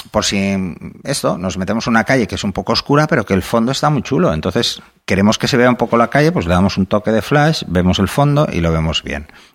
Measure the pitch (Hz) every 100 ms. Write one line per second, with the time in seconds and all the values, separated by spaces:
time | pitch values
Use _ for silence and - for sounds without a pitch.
0 | - 110 98 101 98 98 92 - - -
1 | - 143 135 - 92 92 95 110 123 113
2 | 107 135 104 95 104 - 101 113 - 143
3 | 151 - 104 95 - 117 113 135 147 147
4 | - 147 170 80 92 120 117 - - _
5 | - 95 101 - 123 123 123 120 117 117
6 | 117 139 151 170 87 90 95 - 95 107
7 | 104 110 - 147 151 160 - 87 90 95
8 | 95 - 143 143 - 85 82 80 80 78
9 | - 71 76 - -